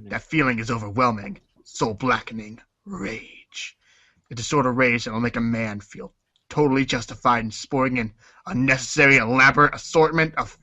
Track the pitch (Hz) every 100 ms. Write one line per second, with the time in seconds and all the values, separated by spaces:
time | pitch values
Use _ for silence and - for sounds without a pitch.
0 | 104 113 - 156 135 117 113 120 104 101
1 | 127 110 101 98 _ _ _ - 135 101
2 | 127 127 - 110 107 113 _ _ - 190
3 | 196 220 - - _ - - _ _ _
4 | _ _ _ 117 113 151 127 123 127 120
5 | 117 110 120 120 117 117 110 104 - -
6 | - _ _ _ _ - 151 131 135 127
7 | 113 113 127 120 113 - - 139 131 127
8 | 113 - _ _ - 185 131 131 - -
9 | 143 135 113 127 135 135 143 - - 170
10 | 151 160 160 156 123 -